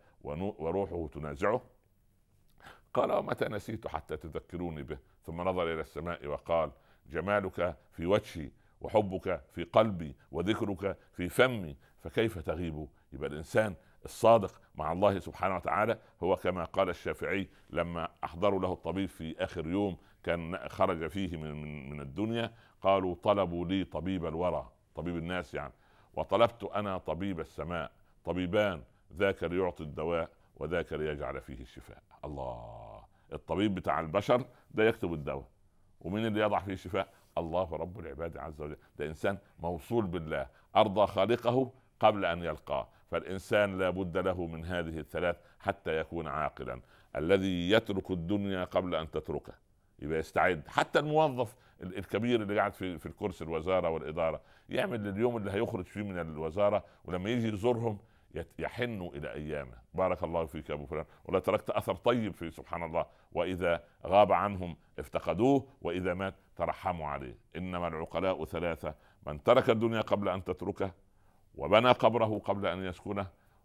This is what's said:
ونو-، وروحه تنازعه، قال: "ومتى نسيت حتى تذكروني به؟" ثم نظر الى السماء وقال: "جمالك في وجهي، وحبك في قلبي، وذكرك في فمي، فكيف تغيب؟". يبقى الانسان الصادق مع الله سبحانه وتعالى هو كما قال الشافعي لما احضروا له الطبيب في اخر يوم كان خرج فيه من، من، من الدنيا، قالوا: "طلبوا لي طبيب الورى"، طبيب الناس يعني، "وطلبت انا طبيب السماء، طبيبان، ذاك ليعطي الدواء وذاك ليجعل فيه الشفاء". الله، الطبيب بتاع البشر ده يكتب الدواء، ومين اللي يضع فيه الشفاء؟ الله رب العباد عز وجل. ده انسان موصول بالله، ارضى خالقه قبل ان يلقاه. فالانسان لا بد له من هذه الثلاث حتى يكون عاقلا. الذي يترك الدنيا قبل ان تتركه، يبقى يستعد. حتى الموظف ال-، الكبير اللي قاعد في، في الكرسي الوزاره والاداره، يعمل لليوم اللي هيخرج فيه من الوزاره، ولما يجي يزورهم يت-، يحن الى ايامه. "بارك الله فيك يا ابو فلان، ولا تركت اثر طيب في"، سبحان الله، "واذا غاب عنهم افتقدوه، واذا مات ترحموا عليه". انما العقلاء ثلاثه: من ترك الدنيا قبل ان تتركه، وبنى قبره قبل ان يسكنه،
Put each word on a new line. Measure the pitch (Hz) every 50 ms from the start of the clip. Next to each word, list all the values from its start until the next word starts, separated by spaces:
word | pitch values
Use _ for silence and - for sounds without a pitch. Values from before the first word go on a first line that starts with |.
| _ _ _ - -
ونو-، | 69 73 82 95 104 - -
وروحه | 78 82 87 98 98 82 87 87 80 76
تنازعه، | - 73 78 73 71 71 98 101 117 127 - - _ _ _ _ _ _ _ _ _ _ _ _ _ _ _ _ _ - - - - - _ _ -
قال: | 202 - -
"ومتى | 202 - - 170 - - 202 143
نسيت | 110 101 - - 117 - -
حتى | - - 78 - - 78
تذكروني | 76 - 80 73 82 - - 92 85 87 87 78 76
به؟" | 67 69 73 67 - _ _ _
ثم | _ - 82 85
نظر | 90 95 90 90
الى | 85 82 82 80
السماء | 76 - - 73 80 85 85 - 67
وقال: | 73 71 - - - 82 82 78 71 - - _ _ _ _ -
"جمالك | - 76 80 85 101 104 104 95 90 - 87 85 90 - - - _
في | - - 82
وجهي، | 90 101 107 - - - 85 73 - - - _ _ _ -
وحبك | - - - 107 104 95 92 87 - 95 87 76 - -
في | - 85 82
قلبي، | - - 110 110 110 98 82 82 71 64 - _ _
وذكرك | - 82 87 101 110 - 110 101 98 - 98 95 87 - - _
في | _ - 90 87
فمي، | - - 123 131 123 107 87 76 69 - - _ _ _
فكيف | - 85 - - 85 82 - 87
تغيب؟". | 78 90 78 85 90 82 76 78 73 - - _ _ _
يبقى | 65 67 73 69
الانسان | 71 78 80 - - 110 110 104 85 - - - _ - -
الصادق | - - - 113 110 117 110 95 - - - - _ -
مع | 76 76 78
الله | 85 90 104 101 98 92
سبحانه | - 87 - - 92 95 92
وتعالى | 87 85 - - 98 107 113 107 - - - _ -
هو | 85 90 92
كما | - - 90 90 90 82
قال | - - 95 98 90
الشافعي | 85 - - 85 76 - 82 76 95 98 92 - - - - -
لما | - 82 85 85 85 82 82 - - _ -
احضروا | 73 85 85 101 101 98 92
له | 92 90
الطبيب | 87 - - 82 87 95 98 87
في | - - 80 80 - - 92
اخر | 90 - 87 78
يوم | 82 90 101 104 98 82 - - - - _
كان | - 85 85 85 82 82 92 - 60 -
خرج | - - 95 95 90 78 82
فيه | 78 - 101 98 82 85
من، | 78 78 76 73 76
من، | 76 76 73 71 65 69
من | 73 73
الدنيا، | 71 69 69 95 107 113 117 117 113 113 - - - - _ _
قالوا: | - 95 98 95 92 90 87 -
"طلبوا | - 107 101 101 92 85 85 87 87
لي | 85 98 95 90
طبيب | - - 78 82 95 95 90 82
الورى"، | 80 78 82 90 87 78 73 67 - - _ _ _ -
طبيب | 78 80 87 87
الناس | 82 82 87 92 90 85 - -
يعني، | 71 71 64 - _ _ _ _ _ _ _ -
"وطلبت | - 85 - 98 104 117 117 - - 98
انا | - 87 101 104 101 95 87
طبيب | - - 78 85 98 101 87 80
السماء، | 78 - - - 76 85 87 82 73 - - - _ _ _ _ -
طبيبان، | 85 85 92 90 87 98 104 104 101 90 71 - - _ _ _ -
ذاك | - 82 98 98 95 -
ليعطي | 85 82 87 92 95 87 82 -
الدواء | 82 73 69 76 78 85 85 82 82 - _ _ _ _ _
وذاك | - 71 78 87 85 80 -
ليجعل | 80 73 76 78 76 71 67 64 69 67
فيه | - - 65 57
الشفاء". | 60 - - - - - - - - _ - - -
الله، | 76 71 67 - 127 58 - - 113 57 - - 107 107 104 - - _ _ _ _
الطبيب | - 76 - - 82 92 104 107 95
بتاع | 85 - 85 73 80
البشر | 82 80 80 101 - - 123 123 135 - - - _ -
ده | - 107 110
يكتب | 113 110 - 101 87
الدواء، | 85 76 71 73 67 69 - - _ _ _ _ _ _ _ _ _ -
ومين | - 82 98 110 113
اللي | 113 104 107
يضع | 107 104 101 85
فيه | 92 101
الشفاء؟ | 95 92 - 90 98 95 - - - - _ _ _ 85
الله | 85 80 82 90 95 80 82
رب | 76 82 90 92 -
العباد | 82 78 67 73 85 85 73
عز | 69 69 80 76 76
وجل. | 76 76 71 - - _ _ -
ده | 76
انسان | 78 80 - - 98 98 87 - _ _ -
موصول | 82 85 90 78 - - 117 117 104
بالله، | 87 87 87 78 78 78 71 67 - - _ _ _ -
ارضى | 101 110 104 92 107 101
خالقه | 95 - 95 98 104 120 117 - 120 120 131 131 120 - - _ _ _ -
قبل | 113 107 107 101 95
ان | 87 85 87
يلقاه. | 87 80 78 - - - 71 67 52 - - _ _ _
فالانسان | 85 85 62 76 95 92 - - 113 104 104 98 95 92
لا | 95 90
بد | 87 95 95 85 80
له | 92 90 95 90 90 87
من | 82 82 80 82
هذه | 87 90 87 82 82 80 78
الثلاث | 76 - - 82 90 87 87 - - - - -
حتى | - 101 98 - - 85 80 78
يكون | 78 - 85 82 80
عاقلا. | 73 67 76 76 71 - - 65 62 62 64 - - - - _ _ -
الذي | - 78 85 98 95 95 95 90 87 87 90
يترك | 107 113 110 - 98 95 - -
الدنيا | 92 85 82 87 104 101 101 98 95 92 90
قبل | - - 92 92 90 85
ان | 78 80 78
تتركه، | - 78 - - 76 71 - 57 - - _ _ _ _ _ _ _ -
يبقى | 71 73 80 80
يستعد. | 78 - - - 82 92 90 76 - -
حتى | - 139 143 - - 160
الموظف | 143 151 151 156 160 143 127 123 120 110 - - _ - _ -
ال-، | - - - 98
الكبير | 95 - - 101 113 120 123 113
اللي | 107 98 104 107
قاعد | 98 101
في، | 95 - 98 92 85 80
في | -
الكرسي | 80 - - 101 98 76 - 82
الوزاره | 80 80 80 80 92 95 90 85 82
والاداره، | 80 78 65 73 78 85 82 80 78 - - - - - _ -
يعمل | - 127 123 - 120 110 101
لليوم | 101 95 104 120 123 117
اللي | 113 98 101
هيخرج | 98 104 117 104 113 95 87
فيه | - - 101
من | 104 101 92 87
الوزاره، | 82 80 78 76 80 80 78 101 101 104 107 95 - - - _ -
ولما | - 90 90 92 110
يجي | 123 120 113 110
يزورهم | 107 92 107 123 120 113 117 113 104 98 - _ _ _ _ - -
يت-، | 85 85 - - -
يحن | 80 - - 117 123 120 110 95 90 85 62
الى | 73 73 64
ايامه. | 57 73 76 76 73 73 67 64 57 - - _ -
"بارك | 90 92 90 87 - 85
الله | 82 85 85 82
فيك | 78 - 78 - -
يا | 73
ابو | 73 71
فلان، | - 82 76 78 - - - -
ولا | 80 90 92
تركت | - - 107 - - -
اثر | - 107 - 110 92
طيب | 85 - 120 123 120 110 98 85
في"، | - 85 80
سبحان | - - - - 85 85
الله، | 85 80 82 82 76 - - _ _ _
"واذا | - 85 85 92 92 85 92 85 85 82 - - _ _ -
غاب | 80 92 101 104 92
عنهم | 92 87 98 104 101 92 90 85 76 - _ _ _ -
افتقدوه، | 71 - - - - 85 82 90 120 135 139 135 - - - _
واذا | - 85 87 92 90 92 87
مات | 92 98 95 - - _ _ _
ترحموا | - 85 80 - - - 92 87 82 76
عليه". | 73 71 69 67 62 55 - _ _ -
انما | 82 92 90 90 87 87 82
العقلاء | 80 80 85 - - 85 92 95 90 73 80
ثلاثه: | - - 82 87 85 80 - - 78 78 - - - _ _ -
من | 76 76 73
ترك | - - 123 131 - 127
الدنيا | 113 110 113 113 113 110
قبل | 107 - 104 101 101 95
ان | 90 95 90
تتركه، | 87 90 - 90 98 98 - 98 95 - - _ _ _ _ _ _ _ _ _ _ -
وبنى | - - - 123 110 120 127
قبره | 123 - 127 113 110 113 113 110 107 104
قبل | - 101 101 101 98
ان | 90 87 92 95
يسكنه، | 92 90 - - 98 101 101 95 92 - _ _ _ _ _